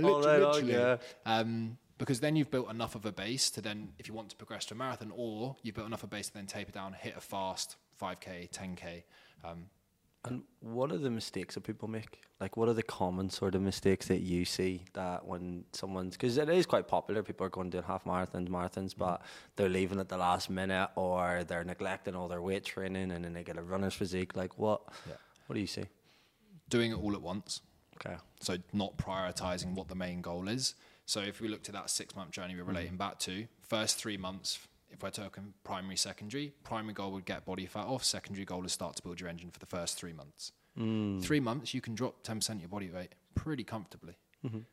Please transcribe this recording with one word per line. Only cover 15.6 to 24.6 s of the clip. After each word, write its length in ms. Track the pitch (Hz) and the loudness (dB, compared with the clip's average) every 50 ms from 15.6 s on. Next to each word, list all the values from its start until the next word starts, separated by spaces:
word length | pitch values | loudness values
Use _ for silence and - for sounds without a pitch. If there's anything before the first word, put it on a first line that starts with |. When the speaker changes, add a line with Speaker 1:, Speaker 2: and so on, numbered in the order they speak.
| 92 - - | -8 -10 -8
Speaker 1:
someone's, 440 | - - 98 95 92 92 92 90 - | -8 -6 -4 -2 -2 -2 -2 -2 0
'cause 200 | - 123 117 139 | 2 4 4 4
it 120 | 151 151 | 4 6
is 160 | 170 185 165 | 6 6 8
quite 220 | - - 107 92 - | 8 6 4 6 6
popular, 340 | - 87 - - 104 107 98 | 2 2 2 2 0 0 0
people 220 | - 95 - 95 | -2 -2 -2 -2
are 40 | 95 | -2
going 200 | - 95 92 92 | -2 -2 -4 -2
doing 140 | 85 90 87 | -2 -2 -2
half 180 | - 95 92 - | 0 -2 -2 0
marathons, 440 | 95 92 90 92 90 - 90 90 90 | 0 2 2 2 0 0 -2 -2 0
marathons, 420 | 92 90 87 92 - 95 95 95 - | 0 0 -2 -2 -2 -4 -4 -4 -2
Speaker 2:
Mm-hmm. 40 | - | 0
Speaker 1:
but 220 | 95 92 87 - - - - - - - _ | 0 2 2 0 -4 -10 -14 -16 -18 -14 _
they're 140 | - 104 95 | 4 4 6
leaving 300 | 92 95 95 90 98 98 | 6 4 4 4 2 0
at 100 | 95 92 | 0 0
the 80 | 92 92 | 0 2
last 320 | 90 87 90 92 - - | 4 4 4 4 2 0
minute, 400 | 95 92 95 95 95 92 98 - - | 0 0 2 2 4 4 2 2 2
or 480 | 98 92 90 90 90 90 87 87 87 87 | 0 2 2 4 4 4 2 2 0 0
they're 200 | 80 90 85 85 | 0 -2 -2 -2
neglecting 520 | 87 90 - 101 95 95 95 - 104 92 | -2 -4 -4 -2 -2 -2 -2 -4 -4 -4
all 120 | 92 90 87 | -4 -4 -4
their 140 | 90 87 | -4 -2
weight 240 | 87 95 95 98 - | -2 0 0 0 -2
training, 460 | - - - 95 95 95 95 95 92 | -4 -6 -4 -4 -2 -2 -2 -2 -2
and 120 | 90 85 87 | -2 -2 -4
then 100 | 85 85 | -4 -6
they 100 | 85 87 | -6 -8
get 140 | - 85 85 | -6 -6 -6
a 40 | |
runner's 320 | 85 87 95 98 98 95 - | -4 -2 0 2 2 0 2
physique. 420 | - 107 87 90 92 92 - - | 0 -2 0 0 -2 -2 -2 -2
Like, 220 | 95 92 90 - | -2 -4 -4 -2
what, 240 | - | 0